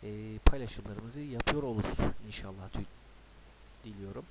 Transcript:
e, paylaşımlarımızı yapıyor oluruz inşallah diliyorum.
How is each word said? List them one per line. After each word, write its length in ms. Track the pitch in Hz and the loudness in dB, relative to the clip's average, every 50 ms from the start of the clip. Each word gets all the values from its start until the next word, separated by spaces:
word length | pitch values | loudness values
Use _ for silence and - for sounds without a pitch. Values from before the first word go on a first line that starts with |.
| - | -6
e, 340 | 104 104 104 107 110 110 107 | -6 -6 -6 -6 -6 -6 10
paylaşımlarımızı 800 | - - - 139 127 110 - - - - 104 101 110 113 123 147 | 10 10 10 10 0 -4 -4 -6 -8 -8 -8 -8 -8 -8 -8 -8
yapıyor 420 | 147 147 127 117 - - - 147 143 | -6 -6 -6 -2 0 2 2 2 2
oluruz 360 | 131 117 107 98 - - - - - - - - 107 | 2 2 2 2 0 2 2 2 2 2 0 -4 -6
inşallah 420 | 104 - - 98 95 95 92 95 - - 98 - - - - - - - - - - - - - - - - - - - - | -6 -6 -6 -8 -8 -8 -10 -6 -4 -4 -6 -6 -8 -16 -20 -20 -20 -20 -20 -20 -20 -20 -20 -20 -20 -20 -20 -20 -20 -16 -14
diliyorum. 420 | 110 104 101 98 98 101 120 - - | -12 -10 -10 -10 -8 -8 -10 -10 -12